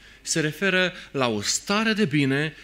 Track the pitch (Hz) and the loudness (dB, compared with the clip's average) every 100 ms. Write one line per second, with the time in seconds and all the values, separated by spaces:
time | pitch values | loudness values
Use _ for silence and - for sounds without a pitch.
0 | - - - 165 151 156 196 185 180 - | -20 -16 -4 0 0 0 0 2 0 -2
1 | - 139 123 107 104 - - 202 220 214 | -10 -2 0 0 -2 -4 0 0 2 2
2 | 190 147 139 135 156 151 | 2 2 2 2 -2 -6